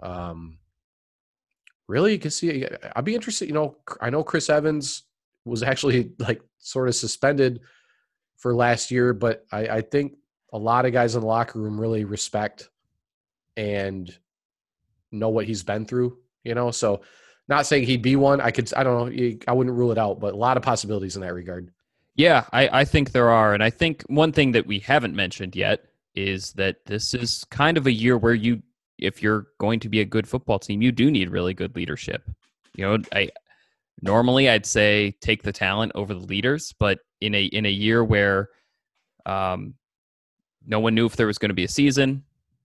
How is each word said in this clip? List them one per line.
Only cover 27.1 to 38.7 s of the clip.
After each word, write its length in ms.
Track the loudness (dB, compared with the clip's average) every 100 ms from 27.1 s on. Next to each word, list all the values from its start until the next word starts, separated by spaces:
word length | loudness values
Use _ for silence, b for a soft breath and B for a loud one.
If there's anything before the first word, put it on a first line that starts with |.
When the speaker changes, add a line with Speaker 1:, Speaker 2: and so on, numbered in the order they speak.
Speaker 2:
is 300 | -4 -4 -6 -6
kind 320 | -2 0 2
of 80 | 2
a 40 |
year 260 | 2 2 2
where 160 | 2
you, 280 | 2 0 -2 -6 _ _ -6
if 240 | -6 -2
you're 260 | -2 -2 -4 -4
going 200 | -2 -2
to 80 | -2
be 100 | -2
a 60 | 0
good 220 | -2 -2
football 320 | -4 -2 -2
team, 220 | -2 0
you 100 | 0
do 180 | 4 2
need 180 | 2 0
really 240 | -2 -4
good 220 | -4 -8 -6
leadership. 540 | -8 -8 -8 -10 -10 -16 _ _ _ -6
You 100 | 0
know, 120 | 0 0
I, 160 | -2 -2 -6 _ _ _ _ _ _
normally 460 | 0 2 4 4 6
I'd 180 | 4 2
say 460 | 2 4 4 0 -2
take 220 | -2 -2
the 80 | -2
talent 400 | -4 -2 -2 -2 -4
over 180 | -6
the 60 | -8 -8
leaders, 480 | -4 -2 -2 -4 -2
but 200 | 0 0 _ -8
in 160 | -2 0
a, 80 | 0
in 200 | 0 -2
a 40 |
year 320 | 0 2 2
where, 460 | 4 2 2 0 -2 _ _